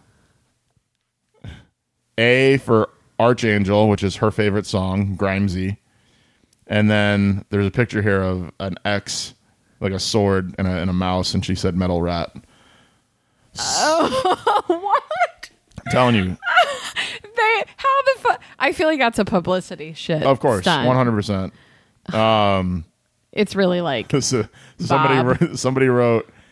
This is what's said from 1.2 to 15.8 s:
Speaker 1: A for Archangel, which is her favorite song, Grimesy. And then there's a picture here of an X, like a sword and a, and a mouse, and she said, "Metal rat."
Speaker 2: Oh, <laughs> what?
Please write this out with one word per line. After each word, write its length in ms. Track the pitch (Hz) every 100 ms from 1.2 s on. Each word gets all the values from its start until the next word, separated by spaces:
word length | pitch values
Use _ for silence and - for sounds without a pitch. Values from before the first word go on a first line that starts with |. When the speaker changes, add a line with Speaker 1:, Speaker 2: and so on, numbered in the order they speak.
| _ 427 - - - _ _ _ _ -
Speaker 1:
A 400 | 117 127 135 135
for 320 | - 110 - _ _ -
Archangel, 680 | 117 123 113 104 95 104 107
which 140 | 98
is 120 | 98 -
her 140 | 110
favorite 340 | - 104 101 92
song, 520 | 98 92 95 98 92
Grimesy. 600 | 98 95 101 90 95 104 _ _ _ _ _ _ _ _ -
And 220 | 107 107
then 560 | 107 104 101 101 98 -
there's 180 | 101 98
a 40 |
picture 300 | 131 113 107
here 200 | 104 95
of 280 | 92 92 85 -
an 180 | 95 87 101
X, 500 | 101 - - - - _ _ _ -
like 120 | 95
a 60 | 95
sword 560 | - 110 101 95 92 -
and 100 | 92
a, 40 |
and 180 | 90 92
a 40 |
mouse, 420 | 90 92 92 90 98
and 100 | -
she 80 |
said, 220 | 92 95 87
"Metal 240 | - 87
rat." 300 | 85 85 - - - _ _ _ _ _ _ _ _ _ _ -
Speaker 2:
Oh, 1040 | - - 294 320 - 523 370 - - 415
<laughs> 40 | -
what? 840 | 339 403 415 - 679 698 - - _ _ -